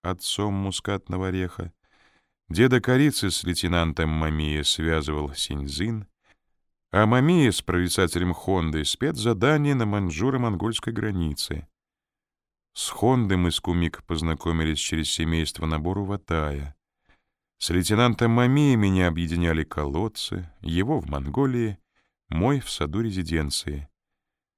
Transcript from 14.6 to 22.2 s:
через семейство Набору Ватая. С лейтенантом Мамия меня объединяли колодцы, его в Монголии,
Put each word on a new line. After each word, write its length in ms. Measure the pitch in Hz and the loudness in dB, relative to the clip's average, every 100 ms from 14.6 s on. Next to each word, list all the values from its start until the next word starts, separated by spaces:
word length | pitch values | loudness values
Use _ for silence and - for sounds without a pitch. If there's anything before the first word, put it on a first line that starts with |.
| 80 76 | 0 -2
через 320 | - 80 78 | -4 -4 -4
семейство 540 | - 80 82 78 - 80 | -2 -2 0 -2 -4 -4
Набору 400 | 78 82 95 98 | -2 -2 -4 -4
Ватая. 720 | 101 - 82 76 71 71 - _ _ _ _ _ _ _ _ | -8 -4 -2 -2 -6 -10 -14 _ _ _ _ _ _ _ _
С 120 | - | 0
лейтенантом 640 | 90 87 107 120 110 117 | 0 2 4 4 4 2
Мамия 440 | 117 123 143 143 120 | 4 4 4 4 4
меня 320 | 98 92 90 | 4 4 2
объединяли 560 | 82 85 85 85 80 | 2 -2 0 2 0
колодцы, 880 | 78 - 71 76 107 - - 92 87 - | -2 -4 -4 -2 -4 -6 -8 -6 -8 -10
его 380 | - 85 110 147 | -4 -2 0 -2
в 100 | 71 | -4
Монголии, 680 | 71 69 120 139 123 113 98 _ _ _ _ | -6 -4 -2 0 0 -2 -4 _ _ _ _